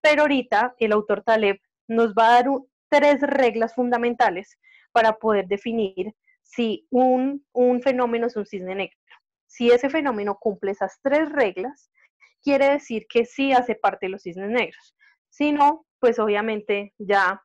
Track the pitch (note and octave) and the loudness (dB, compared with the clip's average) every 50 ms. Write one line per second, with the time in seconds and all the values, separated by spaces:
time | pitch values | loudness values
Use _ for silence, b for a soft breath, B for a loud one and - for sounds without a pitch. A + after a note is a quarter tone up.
0 | - D4+ D4+ C#4+ D4+ D4 C#4+ C4 B3 - - G3+ A#3 B3 - _ A#3 G#3+ G#3 G#3 | 4 2 4 4 2 2 0 -2 -2 -2 0 0 0 -2 -2 _ -2 0 0 0
1 | G#3 - G#3 G3+ G#3 - A3 A3+ A3 G3 G3 G3 _ _ _ _ _ - A3+ A3+ | 0 -2 -6 -4 0 0 0 2 2 -2 -2 -4 _ _ _ _ _ -6 -2 0
2 | A3+ A3+ G3 A3 A3+ A3+ A#3+ A#3+ B3 C4+ C#4 C4 - _ _ _ _ _ D4 D4 | 0 0 2 2 4 4 4 4 4 2 -2 -4 -6 _ _ _ _ _ 2 4
3 | C#4 D4 D4 C4+ C#4+ C#4+ C#4 - C4 A#3 G#3 A3+ A3+ A3+ - - B3 A#3+ A#3+ A#3 | 4 4 2 2 0 -2 0 0 0 0 0 0 -4 -4 -2 -4 -2 -2 -2 -2
4 | A#3 A#3+ A#3+ A3+ A#3+ G#3 F3 F3+ G#3 _ _ b b b b b b b _ A#3+ | -2 -2 0 0 0 0 0 -4 -12 _ _ b b b b b b b _ 2
5 | A3 A3 G#3+ A3 - A3 G#3+ G3+ F#3+ F3+ G3+ G3+ - A#3+ A3+ A3+ G#3+ F#3+ F#3+ F#3 | 2 2 0 0 -2 0 0 0 0 -2 -6 -6 -6 -6 -4 -4 -4 -4 -4 -8
6 | F#3 G#3+ - _ _ _ _ _ _ _ - - A#3+ A3+ G3+ - _ _ - B3 | -8 -8 -10 _ _ _ _ _ _ _ -6 -4 -2 -2 -4 -6 _ _ 0 2
7 | B3+ B3+ B3+ B3+ B3+ C4+ C#4+ C#4 _ _ _ A#3+ B3 B3 B3 B3 B3 C4+ B3+ B3 | 2 2 2 0 0 -4 -6 -8 _ _ _ 0 2 2 2 0 0 -2 0 0
8 | B3 A#3+ A#3 A#3 A#3 B3 - G#3+ G3+ _ - G3 F3+ F#3 F#3+ G3 F#3+ - _ _ | -2 -2 -2 -2 -4 -4 -4 -6 -10 _ -10 -12 -10 -8 -8 -8 -8 -8 _ _
9 | _ b b b b _ _ _ _ _ _ - A#3+ A#3 A#3+ B3 C4 C4+ C#4 D#4+ | _ b b b b _ _ _ _ _ _ -2 4 4 4 4 2 0 -2 -2
10 | D4 C#4 A#3+ G#3 G3+ G#3 G3+ - - A3+ G3 F3+ - G3 G3 - F#3+ F#3+ - _ | -2 -2 -4 -4 -4 -6 -6 -4 -4 -6 -6 -4 -6 -8 -4 -4 -6 -8 -8 _
11 | _ C#4 C#4 D4+ D#4+ D4 D4 C#4+ B3 G3 F3+ F#3 F#3+ B3+ C#4+ _ _ _ b b | _ 0 0 0 0 -2 0 0 0 0 -2 -6 -10 -10 -10 _ _ _ b b
12 | b b b b b b b _ _ C#4+ C#4 C4+ C#4 C#4 C#4+ D4 - - A#3 G#3+ | b b b b b b b _ _ 0 0 2 2 2 0 0 -4 -6 -10 -10
13 | G#3 _ - A#3 A#3 A#3 - - C4+ C4+ C4 B3 B3 B3 G#3+ - - G3+ F#3+ - | -10 _ 0 0 0 0 -2 -4 0 2 2 2 2 0 -4 -2 -2 -2 -2 -2
14 | - F#3 F#3+ G3 _ F#3 E3+ F3+ G3 G3+ A3+ B3 G#3+ E3 - - _ _ _ b | -8 -10 -10 -10 _ -14 -12 -10 -8 -4 -2 -2 -4 -4 -8 -20 _ _ _ b
15 | b b b b _ _ _ _ D4 D4 D4 D4 C#4+ C#4+ D4+ D#4 _ _ _ _ | b b b b _ _ _ _ -2 0 2 4 2 2 2 0 _ _ _ _
16 | - A#3 A#3 - G#3+ G#3+ G#3 G#3 G#3+ A3+ G#3+ G#3+ G#3 - G#3 G3+ G3+ G3+ _ _ | 0 0 2 2 0 0 0 -2 -2 -4 -6 -8 -4 -4 -4 -4 -4 -10 _ _
17 | G#3+ F#3 G3+ G3 F#3+ F#3 G3 G3 | -4 0 0 2 2 0 -2 -6